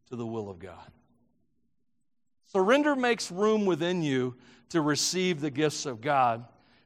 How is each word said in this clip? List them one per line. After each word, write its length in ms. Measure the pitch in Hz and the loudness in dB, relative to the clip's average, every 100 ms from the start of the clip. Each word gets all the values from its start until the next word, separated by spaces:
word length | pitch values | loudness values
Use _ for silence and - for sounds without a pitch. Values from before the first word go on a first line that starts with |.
| _ | _
to 80 | 120 | -10
the 80 | 113 | -6
will 220 | 113 101 | -6 -8
of 100 | 87 | -12
God. 320 | 92 85 - - _ _ _ _ _ _ _ _ _ _ _ _ _ _ _ | -16 -18 -20 -20 _ _ _ _ _ _ _ _ _ _ _ _ _ _ _
Surrender 480 | 196 190 277 294 269 | 2 4 4 4 2
makes 340 | 247 233 - | 0 0 -4
room 360 | 180 214 214 196 | 0 2 2 2
within 360 | 156 170 180 | 0 0 0
you 320 | 151 131 123 - - - _ | 0 0 -2 -6 -18 -20 _
to 100 | 165 | 0
receive 600 | 147 143 - 180 185 156 | 2 0 0 0 0 -2
the 100 | 147 | -4
gifts 360 | 127 151 151 143 | 0 -2 -2 -8
of 140 | 110 | -6
God. 440 | 143 139 123 117 120 _ _ _ | 0 2 2 0 -8 _ _ _